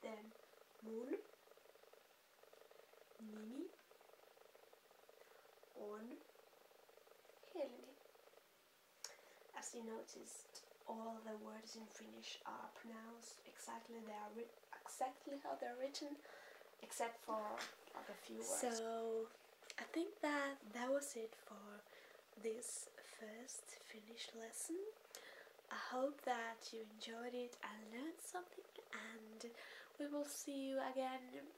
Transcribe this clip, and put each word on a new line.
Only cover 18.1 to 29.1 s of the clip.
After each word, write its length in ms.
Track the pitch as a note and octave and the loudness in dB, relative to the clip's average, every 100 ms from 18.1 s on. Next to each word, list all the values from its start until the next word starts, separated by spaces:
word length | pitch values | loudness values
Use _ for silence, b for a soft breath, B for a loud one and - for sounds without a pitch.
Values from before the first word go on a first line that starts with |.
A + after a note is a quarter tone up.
| G#3 - | -6 -4
few 120 | A3+ | 0
words. 420 | A3+ - B3 A3+ | 2 6 6 6
So, 480 | A3+ A3+ A3+ A3+ A3+ - - - - - | 6 6 6 6 4 -2 -16 -18 -6 -4
I 60 | A#3+ | 2
think 160 | D#4+ F4+ - | 4 4 6
that 360 | D4+ D4 C#4 C#4 G#3+ | 6 8 6 4 -2
that 160 | A3+ B3 | 2 8
was 260 | C#4 C#4 A#3 | 8 6 0
it 180 | A3 - - | -2 -4 -10
for 380 | G#3 G#3 G#3 - B B B B - | -10 -8 -10 -10 B B B B 2
this 480 | A3 A3 A#3+ - - - - - | 4 4 2 0 -2 -8 -10 -8
first 440 | A3 A3 B3+ - - - - | -6 -6 -4 -4 -4 -10 -8
Finnish 440 | A3 G#3+ A#3 - A3+ | -10 -8 -4 -4 -2
lesson. 400 | A3+ - - E4+ G#4 G#4+ - B B B B B - | -2 0 2 4 2 -2 -8 B B B B B -4
I 60 | A3 - | 0 4
hope 300 | B3+ C4+ D4 | 8 8 8
that 480 | - A#3+ A3+ A3+ - | 6 6 6 0 -2
you 80 | A3+ A3 G#3+ | -4 -4 -4
enjoyed 400 | A3+ A3+ A#3+ B3 | -4 0 0 2
it 220 | B3 - | 0 0
and 160 | - G#3+ G#3+ | -2 -2 -4
learned 300 | A3+ D4+ E4+ | 0 0 0
something, 400 | - F4+ F4+ - - - - | 0 0 0 -6 -8 -10 -4
and 580 | A3 A3 | -4 -2